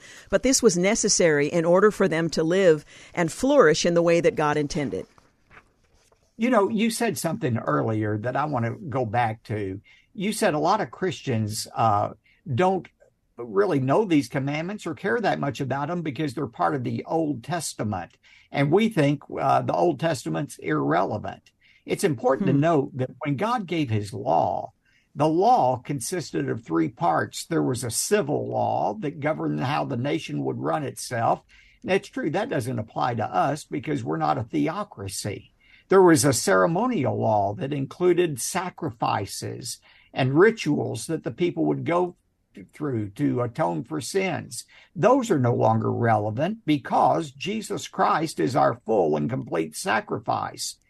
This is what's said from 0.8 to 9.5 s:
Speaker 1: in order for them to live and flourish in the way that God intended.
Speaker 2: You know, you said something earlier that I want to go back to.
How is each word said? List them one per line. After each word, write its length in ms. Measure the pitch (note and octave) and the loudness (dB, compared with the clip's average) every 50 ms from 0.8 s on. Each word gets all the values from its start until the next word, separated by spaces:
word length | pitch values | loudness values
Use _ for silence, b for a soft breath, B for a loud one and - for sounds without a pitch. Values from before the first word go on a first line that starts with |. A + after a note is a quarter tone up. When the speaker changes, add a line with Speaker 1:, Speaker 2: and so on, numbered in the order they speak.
| F3+ G3 A#3 A3 - G3+ - - F#3 E3 D3+ C#3+ C#3+ | 2 2 2 2 0 2 2 4 4 4 4 4 2
Speaker 1:
in 180 | D3+ - E3+ D#3+ | 2 0 2 4
order 240 | E3+ F3 F#3+ F#3+ G#3+ | 4 6 6 6 4
for 180 | - - G3+ | 4 4 0
them 220 | F3+ E3 D#3+ E3 E3 | 2 2 0 -2 -2
to 140 | - - D#3+ | -2 -2 0
live 420 | D#3+ F3+ F#3+ G3 F3 D#3 D3 - B B B B B B | 2 2 6 6 6 6 6 2 B B B B B B
and 160 | - E3+ D#3 | -2 -2 -2
flourish 560 | - - - C4+ D4 C#4 F3 D#3 D#3+ - - | -2 -2 0 4 6 8 8 6 6 4 2
in 80 | F3 E3+ | 2 2
the 80 | E3+ E3+ | 2 4
way 180 | E3+ E3+ E3+ | 4 4 4
that 140 | E3+ E3 - | 4 2 2
God 200 | - D3+ D3 D3 | 2 0 0 0
intended. 520 | D3+ D3 C#3+ - D#3+ C#3+ A#2 - F2+ - - _ _ _ _ _ _ _ _ - - _ _ _ _ _ _ _ _ _ _ _ _ _ _ _ | 0 -2 -2 -4 -4 -4 -4 -6 -8 -10 -12 _ _ _ _ _ _ _ _ -20 -20 _ _ _ _ _ _ _ _ _ _ _ _ _ _ _
Speaker 2:
You 140 | - A3 B3+ | -2 0 2
know, 180 | B3+ G#3 G3 F#3 | 4 4 2 2
you 220 | A3+ G3 A3+ A3+ | 2 0 0 0
said 260 | A3+ - A#3+ A3+ D#3 | 0 0 -2 -2 -2
something 400 | - - E3 D#3+ - - C3 A2+ | -2 -4 -6 -4 -2 -2 -2 -2
earlier 580 | A2+ - - D3 D3 C3 A2+ A2 G#2+ A2 G#2 G#2+ G#2 | -2 -2 -2 -2 0 0 0 -2 -2 -2 -2 -2 -4
that 160 | G#2+ B2 C3 | -4 -4 -4
I 100 | C#3 D3 | -4 -4
want 200 | D3+ C#3+ A#2+ A#2 | -2 -2 -2 -2
to 120 | A2+ - - G3+ | -4 -4 -8 -8
go 160 | D3 G#2+ - A#2 | -6 -4 -4 -4
back 380 | A2 G2 B2 A#2+ A2+ A2+ - - | -2 0 0 0 -2 -2 -6 -8
to. 360 | - | -6